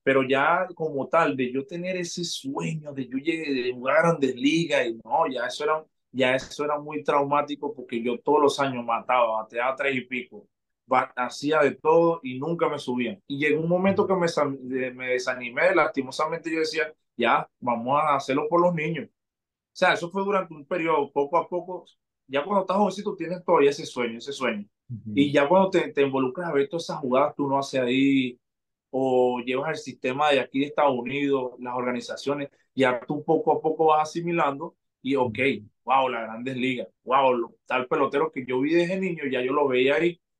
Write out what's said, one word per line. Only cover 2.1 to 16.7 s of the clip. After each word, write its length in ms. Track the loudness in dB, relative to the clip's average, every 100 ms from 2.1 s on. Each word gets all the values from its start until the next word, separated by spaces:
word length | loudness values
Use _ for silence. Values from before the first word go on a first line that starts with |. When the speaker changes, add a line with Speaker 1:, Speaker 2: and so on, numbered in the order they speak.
| -6
Speaker 1:
sueño, 680 | -6 -6 -8 -6 -4 -6 -8
de 160 | -10 -6
yo 120 | -4
llegué, 340 | -4 -4 -2
de 180 | -2 -2
jugar 260 | -2 2 4
a 40 |
Grandes 340 | 4 2 0 2
Ligas, 520 | 2 2 2 0 0
y 120 | -4 -4
no, 220 | 0 0
ya 160 | -2 -6
eso 180 | -4
era, 220 | -2 -2 -4 _ _
ya 240 | 0 2 2
eso 300 | -4 -6 -4
era 140 | -4
muy 240 | -6 -6
traumático 680 | 0 0 2 0 0 -6 -8 -8
porque 260 | -8 -4
yo 180 | -2 -2
todos 220 | 2 4
los 180 | 4 4
años 240 | -2 -2
mataba, 600 | -4 -4 2 2 4 0
bateaba 320 | -4 -2 -2 -2
tres 200 | -2 -2
y 60 |
pico, 460 | -4 -8 -8 -18 _ _ _ _ _
ba-, 260 | 0 0 -6
hacía 440 | -6 -4 0 2
de 160 | 2 2
todo 440 | 4 6 4 2
y 160 | -6 -6
nunca 280 | -6 -2 -2
me 120 | -2
subían. 420 | -4 -2 -4 -6 _
Y 100 | -2
llegó 240 | 0 0
un 80 | 2
momento 380 | 2 2 2 2
que 80 | 2
me 120 | 2
sa-, 220 | 0 -2
de-, 420 | -4 -6 -6 -6
me 180 | -6 -2
desanimé, 680 | -2 -2 -6 -6 0 2 4
lastimosamente 760 | 2 0 -6 -4 -4 -4 -4
yo 100 | -2
decía, 300 | -2